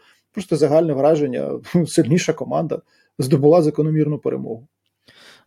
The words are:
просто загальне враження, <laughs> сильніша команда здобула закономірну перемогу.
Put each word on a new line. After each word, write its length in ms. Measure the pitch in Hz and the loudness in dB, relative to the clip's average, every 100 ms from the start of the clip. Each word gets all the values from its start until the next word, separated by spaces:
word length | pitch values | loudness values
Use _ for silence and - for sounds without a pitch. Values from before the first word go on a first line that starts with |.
| _ _ _ | _ _ _
просто 240 | - 185 160 | -14 -4 0
загальне 360 | 143 151 170 | 2 2 2
враження, 680 | 135 143 160 143 123 139 135 123 | 0 2 2 0 -4 -6 -8 -2
<laughs> 140 | 175 160 | -2 0
сильніша 460 | - 123 175 175 | 0 2 2 0
команда 500 | 156 123 143 160 - _ _ _ _ | -6 -4 -4 -4 -6 _ _ _ _
здобула 440 | 131 139 143 170 | 0 2 6 4
закономірну 560 | 151 151 156 156 151 147 | 4 0 -2 0 -2 -2
перемогу. 500 | - 131 131 113 135 _ _ _ _ _ - _ | -6 -8 -10 -12 -14 _ _ _ _ _ -20 _